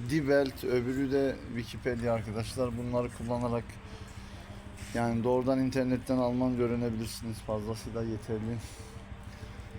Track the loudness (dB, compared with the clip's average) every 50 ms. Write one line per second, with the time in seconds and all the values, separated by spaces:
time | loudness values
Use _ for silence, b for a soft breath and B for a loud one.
0 | -2 0 2 2 4 6 6 6 6 4 0 -2 0 2 2 4 4 2 0 2
1 | 2 2 4 4 4 2 0 -2 -6 -6 -4 -4 -4 -4 -8 -4 -2 -2 0 0
2 | 2 2 2 2 0 -2 -2 -2 -2 -4 0 0 0 0 0 -2 -2 0 0 0
3 | 0 0 -4 -6 -2 -2 0 0 2 2 0 0 -2 -4 -10 -12 B B B B
4 | B B B B B B B B B B B B B -12 -12 -12 -10 -4 0 2
5 | 2 2 2 2 4 4 4 4 4 4 4 4 4 4 4 2 4 4 2 0
6 | 2 2 2 4 4 4 4 4 4 2 4 4 2 2 2 2 2 0 0 0
7 | -2 -4 -4 -6 -6 -6 -6 -6 -2 -2 -2 -2 0 -2 -4 -4 -6 -6 -4 -2
8 | -2 -2 -2 -4 -2 -2 -2 -2 0 -2 -2 -4 -6 -8 -12 -12 -14 -12 -12 -12
9 | -12 -12 -12 -12 B B B B B B B B B B B